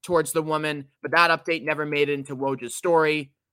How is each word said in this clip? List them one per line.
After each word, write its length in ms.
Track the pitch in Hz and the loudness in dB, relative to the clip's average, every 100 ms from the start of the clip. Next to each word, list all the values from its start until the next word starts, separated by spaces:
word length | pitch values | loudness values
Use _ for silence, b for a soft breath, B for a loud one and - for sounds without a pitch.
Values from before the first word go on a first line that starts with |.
towards 260 | - 170 156 | -2 0 2
the 120 | 160 | -2
woman, 440 | 156 156 151 147 139 _ | -2 -2 -2 -6 -10 _
but 80 | 147 | 0
that 200 | 160 170 | 4 4
update 340 | 165 170 165 | 4 0 -4
never 200 | 139 151 | -2 -4
made 240 | 151 147 143 | -2 0 0
it 40 | |
into 240 | 143 135 131 | -2 -6 -6
Woj's 400 | 135 135 120 - | -4 -4 -8 -6
story, 560 | 180 165 156 151 139 _ _ | 2 2 4 0 -4 _ _